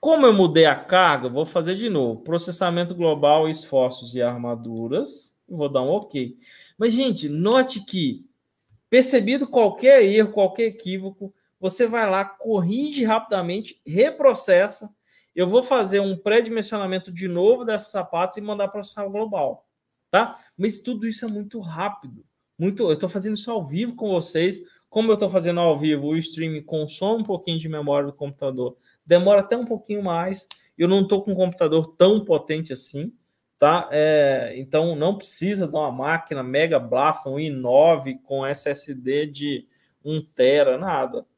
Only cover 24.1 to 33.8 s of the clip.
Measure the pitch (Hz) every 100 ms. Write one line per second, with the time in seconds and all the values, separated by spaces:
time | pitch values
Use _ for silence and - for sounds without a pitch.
24.1 | 185 165 160 175 185 - _ _ 220 226
25.1 | 208 202 185 170 175 170 147 156 147 143
26.1 | 160 160 - 160 156 151 160 151 - 190
27.1 | 226 220 180 185 165 160 156 147 143 143
28.1 | 139 143 139 139 127 123 - _ _ -
29.1 | 175 185 202 196 233 240 220 _ 208 196
30.1 | 170 180 190 - - _ - 170 196 196
31.1 | 202 202 185 185 175 165 160 160 _ 185
32.1 | 214 208 156 - 156 160 131 - 139 175
33.1 | - _ _ _ _ 143 170